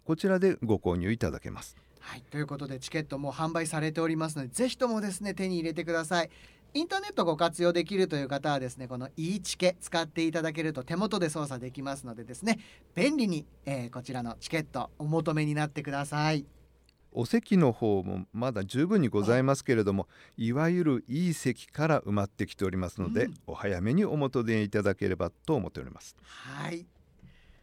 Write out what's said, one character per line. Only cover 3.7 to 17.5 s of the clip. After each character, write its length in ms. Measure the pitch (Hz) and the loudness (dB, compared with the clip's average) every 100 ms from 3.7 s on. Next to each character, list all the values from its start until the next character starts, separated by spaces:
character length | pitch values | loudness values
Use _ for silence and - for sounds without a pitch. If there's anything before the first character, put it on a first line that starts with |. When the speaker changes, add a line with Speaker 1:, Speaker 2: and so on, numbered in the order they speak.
| 160 | -2
Speaker 2:
れ 100 | 156 | -2
て 100 | 156 | 0
お 60 | 165 | 0
り 80 | |
ま 160 | 160 160 | 0 -2
す 60 | 151 | -4
の 80 | |
で、 60 | 127 | -6
ぜ 180 | 185 247 | -2 -2
ひ 100 | - | 0
と 80 | 247 | -2
も 140 | 220 | 0
で 100 | 208 | -2
す 120 | 190 | -4
ね、 120 | 208 | -6
手 140 | 196 190 | -4 -2
に 80 | 175 | -2
入 80 | |
れ 100 | 160 | -2
て 80 | 165 | -4
く 80 | 165 | -2
だ 140 | 165 | -2
さ 180 | 156 175 | 0 0
い。 80 | 156 - - - - | 0 -6 -20 -20 -6
イ 80 | 285 | -4
ン 60 | 349 | -2
タ 80 | 381 | -2
ー 40 | |
ネ 80 | 415 | -2
ッ 40 | |
ト 100 | - | 0
ご 120 | 170 156 | 2 4
活 260 | 170 170 | 2 4
用 100 | 175 | 2
で 120 | 175 | 4
き 120 | 170 196 | 0 0
る 120 | 180 | 2
と 80 | 151 | 0
い 60 | |
う 40 | 135 | -2
方 220 | 139 151 | -2 0
は 80 | 139 | 0
で 100 | 127 | -2
す 100 | 135 | -8
ね、 100 | 123 | -10
こ 100 | 123 | -8
の 100 | 135 - | -8 -6
E 240 | 160 208 | -4 -4
チ 160 | 170 - | -6 0
ケ 200 | 180 180 | 0 0
使 220 | - 170 | -2 -2
っ 60 | 156 | -2
て 180 | 165 165 | 0 0
い 60 | |
た 100 | 165 | 0
だ 100 | 160 | -2
け 80 | 156 | -2
る 120 | 156 | -2
と 100 | 143 | -4
手 140 | - 170 | -4 -2
元 240 | 214 214 | 0 0
で 80 | 165 | 0
操 180 | 156 139 | -2 -6
作 140 | 127 | -6
で 100 | 127 | -8
き 120 | 139 | -8
ま 140 | 135 139 | -6 -6
す 80 | |
の 120 | 123 113 | -8 -12
で 80 | |
で 100 | 110 | -12
す 80 | 120 | -4
ね、 160 | 214 220 - - _ - | 0 0 -4 -20 _ 0
便 200 | 262 302 | 2 2
利 120 | 214 | 2
に、 180 | 156 - - | 0 -4 -10
え 220 | 139 135 120 | -6 -6 -6
ー、 40 | |
こ 120 | 123 | -10
ち 100 | 127 | -8
ら 120 | 123 | -6
の 120 | 117 110 | -6 -8
チ 80 | - | -4
ケ 100 | 160 | -4
ッ 40 | |
ト 260 | 151 127 113 - | -2 -6 -8 -6
お 80 | 151 | 0
求 280 | 165 160 | 0 2
め 100 | 156 | 2
に 100 | 151 | 0
な 140 | 147 151 | 0 -2
っ 20 | |
て 120 | 151 | -4
く 60 | 143 | -4
だ 120 | 139 | -4
さ 280 | 143 151 156 | -2 0 2
い。 140 | 151 143 - - _ _ _ _ | 0 -2 -16 -20 _ _ _ _
Speaker 1:
お 140 | - 117 | -4 2
席 300 | 233 - | 0 4